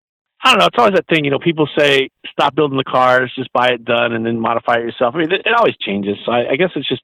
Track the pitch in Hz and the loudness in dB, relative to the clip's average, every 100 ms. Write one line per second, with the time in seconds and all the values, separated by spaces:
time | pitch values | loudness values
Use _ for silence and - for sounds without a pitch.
0 | _ _ _ _ 262 220 170 - 220 185 | _ _ _ _ 0 2 2 2 2 2
1 | - 160 143 135 170 160 147 - 143 139 | 0 0 0 -2 -2 0 0 2 2 2
2 | 135 _ - - 151 139 151 135 - 131 | 0 _ -10 -2 -2 0 -2 -2 -2 2
3 | 127 127 127 - 123 127 123 120 117 117 | 4 4 0 -6 -4 0 0 0 -2 0
4 | 120 117 113 117 113 117 - 117 117 - | 0 -2 -2 -2 -2 -2 0 -2 -2 -2
5 | 120 156 160 190 - 233 190 - 113 101 | -2 0 -2 -2 0 2 2 0 -4 -4
6 | 98 101 - 120 - 135 180 - 135 123 | -4 -6 -2 -2 0 0 -2 -2 -6 -6